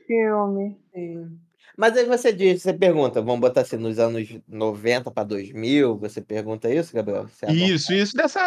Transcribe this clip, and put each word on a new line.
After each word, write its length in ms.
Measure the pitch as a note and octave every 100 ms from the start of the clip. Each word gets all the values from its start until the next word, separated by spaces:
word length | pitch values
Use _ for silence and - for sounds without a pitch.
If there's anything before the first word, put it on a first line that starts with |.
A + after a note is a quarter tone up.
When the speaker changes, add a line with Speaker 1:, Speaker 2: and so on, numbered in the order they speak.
| -
Speaker 1:
filme. 760 | A3+ A3 G#3 G3+ G3 G3+ G3+ _
Speaker 2:
Sim. 460 | F#3 E3+ E3+ E3 E3 _ _ _ -
Mas 180 | A3+ A#3+
aí 80 | A#3+
você 260 | B3 B3
diz, 300 | F#3+ F#3+ F3+
você 100 | F#3+
pergunta, 480 | E3+ F#3 D#3 C3 A#2+
vamos 200 | A2 A#2+
botar 200 | B2 B2+
assim, 140 | B2 A#2
nos 220 | A2+ A2+
anos 280 | A#2 A2+ G#2+ A2+ -
noventa 640 | G#2+ A2 G#2 A2+ B2 B2
pra 120 | A#2
dois 280 | G#2 G#2 G2
mil, 460 | A2 A2+ C#3+ C3 G#2
você 240 | G#2 -
pergunta 520 | - G#2+ G#2+ A2 A#2
isso, 220 | D3 E3 A#2
Gabriel? 320 | G#2 G2+ G#2
Você 180 | - -
Speaker 3:
Isso, 400 | D#3+ F#3+ E3 -
Speaker 2:
aborda? 120 | F#3+
Speaker 3:
isso, 120 | G#3 B3+
dessa 240 | D#4+ G4